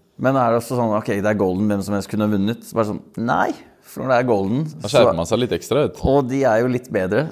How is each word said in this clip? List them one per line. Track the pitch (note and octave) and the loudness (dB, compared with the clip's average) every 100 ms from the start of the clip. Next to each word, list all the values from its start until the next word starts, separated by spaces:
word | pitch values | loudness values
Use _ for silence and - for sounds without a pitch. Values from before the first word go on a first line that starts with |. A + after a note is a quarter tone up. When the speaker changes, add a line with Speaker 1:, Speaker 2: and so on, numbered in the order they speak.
| _ | _
Speaker 1:
Men | - B2+ C3+ | -4 0 2
er | A#2 | 2
det | A#2 | 0
også | - B2 | 0 -2
sånn, | A2+ G#2+ | 0 0
ok, | A2 | -2
det | G2+ G#2 | -2 0
er | G#2 | 2
golden, | F#2+ F#2 G#2+ | 0 0 0
hvem | G2+ | 0
som | G2 | -2
helst | G2+ F#2 | -4 -2
kunne | G#2+ G#2+ | 0 0
ha | |
vunnet? | G#2 G2+ A#2 | 2 0 -4
Så | - | -6
bare | A2+ G#2 | -2 -2
sånn, | G2+ - - | -4 -10 -6
nei, | A#2 E3 - - - _ | -2 0 -2 -4 -12 _
for | - - | -18 -8
når | C3 | 0
det | B2 | 2
er | B2+ | 2
golden, | G#2 G2 B2 D#3 | 0 0 -2 -4
Speaker 2:
Da | - G#2 | -8 0
skjerper | B2 A#2+ | 4 4
Speaker 1:
så | E2 | 4
Speaker 2:
man | E2+ | 0
seg | A#2+ | 0
litt | B2 | 0
ekstra, | E2+ - B2 | -2 -2 0
vet | C#3 - | 0 -2
du. | C3 | 2
Speaker 1:
Og | C#3+ B2 | 2 2
de | C3+ | 0
er | C3 A2 | 2 2
jo | B2+ | 2
litt | A#2+ - | -2 -2
bedre, | G#2 F#2 G#2 D#3 | -2 0 0 -2